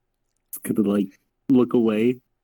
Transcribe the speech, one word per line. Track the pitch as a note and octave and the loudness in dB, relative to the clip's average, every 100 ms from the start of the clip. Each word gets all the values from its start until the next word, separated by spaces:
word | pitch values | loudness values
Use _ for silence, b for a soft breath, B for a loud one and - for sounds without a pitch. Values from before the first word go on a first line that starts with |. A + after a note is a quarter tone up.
| _ _ _ _ _ | _ _ _ _ _
just | - | -16
kinda, | - - | -8 -2
like, | G2+ G2+ F#2+ _ _ _ - | 0 0 -4 _ _ _ 0
look | B2+ A#2+ | 0 2
away, | B2+ A2+ G#2+ A#2 B2 _ _ | 2 0 0 -2 -2 _ _